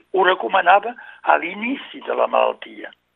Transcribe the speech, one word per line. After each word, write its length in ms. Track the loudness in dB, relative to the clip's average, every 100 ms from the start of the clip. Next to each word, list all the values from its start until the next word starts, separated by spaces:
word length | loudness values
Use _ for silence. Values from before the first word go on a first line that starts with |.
| _ 0
ho 80 |
recomanava 720 | 2 2 0 0 4 4 2 -12 -18 -6
a 140 | 0 0
l'inici 640 | 0 -8 -6 -8 -10 -14
de 120 | -6 -2
la 120 | 2
malaltia. 640 | 2 2 -2 -12 -16 -18 _ _